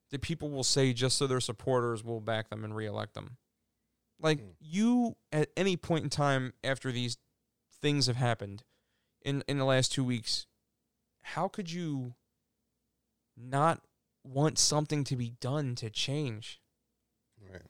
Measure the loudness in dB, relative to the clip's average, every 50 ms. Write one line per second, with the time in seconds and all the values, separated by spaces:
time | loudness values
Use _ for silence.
0 | _ -10 -8 -8 -4 -4 -6 -4 -4 -6 -4 -2 0 2 4 6 6 4 4 2
1 | 2 2 2 2 2 2 2 0 0 -2 -6 -4 -2 0 2 2 2 0 -2 -4
2 | -4 -6 -6 -6 -2 -2 -2 -2 -2 -6 -8 -8 -8 -8 -6 -6 -6 -6 -4 -6
3 | -6 -6 -8 -12 -12 -12 -16 -20 _ _ _ _ _ _ _ _ _ _ _ _
4 | _ _ _ -2 0 2 2 2 -2 -12 -20 _ -16 -4 0 2 4 6 6 4
5 | 4 2 -2 _ _ -2 0 0 0 2 0 0 2 2 2 0 0 0 0 0
6 | 0 -2 0 2 2 2 2 2 0 -4 -8 _ -4 -4 -4 -2 -4 -4 -2 -2
7 | -2 -4 -4 _ _ _ _ _ _ _ _ _ _ _ _ -2 0 2 2 4
8 | 2 2 2 2 2 0 0 -2 -4 -12 -12 -14 -16 _ _ _ _ _ _ _
9 | _ _ _ _ -4 -2 -2 -2 -2 -2 -2 0 2 4 4 4 4 4 2 0
10 | 0 0 0 -2 -2 -4 -4 -4 -6 _ _ _ _ _ _ _ _ _ _ _
11 | _ _ _ _ -14 -8 -4 -2 -4 -2 -4 -6 -8 -6 -6 -6 -4 -2 -2 -4
12 | -4 -6 -10 _ _ _ _ _ _ _ _ _ _ _ _ _ _ _ _ _
13 | _ _ _ _ _ _ _ -18 -10 -2 0 4 4 4 2 0 _ _ _ _
14 | _ _ _ _ _ -4 0 2 2 4 4 4 4 4 4 2 0 2 0 -2
15 | 0 0 -2 -2 -2 -6 -6 -6 -4 -2 -2 -2 -2 -2 -4 -4 -6 -6 -4 -2
16 | -2 -2 -2 -2 -2 -4 -6 -8 -10 -14 -18 _ _ _ _ _ _ _ _ _
17 | _ _ _ _ _ _ _ _ -20 -16 -16 -16 -12